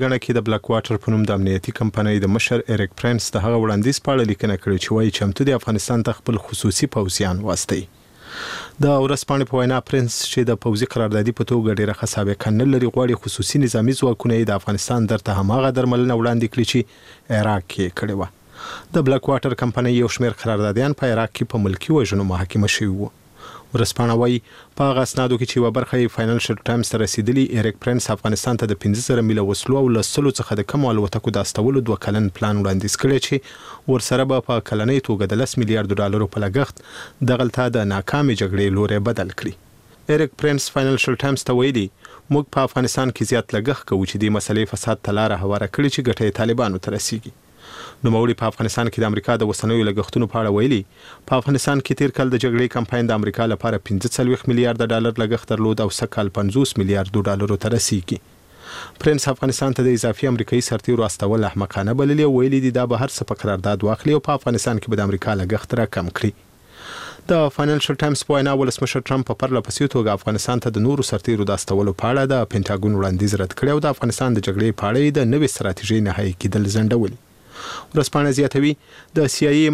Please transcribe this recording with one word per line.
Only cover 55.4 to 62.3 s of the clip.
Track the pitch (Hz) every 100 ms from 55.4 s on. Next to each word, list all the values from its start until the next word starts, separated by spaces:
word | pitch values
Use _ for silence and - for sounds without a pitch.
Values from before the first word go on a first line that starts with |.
| -
درلود | 110 110 110 104
او | -
سږ | 117 -
کال | 101 -
پنځوس | 101 123 135 -
میلیاردو | 95 101 95 104 101
ډالرو | 98 104 101
ته | 107 117
رسیږي.» | - 104 - 110 - - - - - - - -
پرنس | 151 147 -
افغانستان | 131 135 - 135 127
ته | 127
د | 120
اضافي | 120 107 135
امریکایي | 120 110 120 -
سرتیرو | 113 - 120 110
استول | - 101 110 101
احمقانه | 98 98 - 101 127
بللي | 139 147
او | 151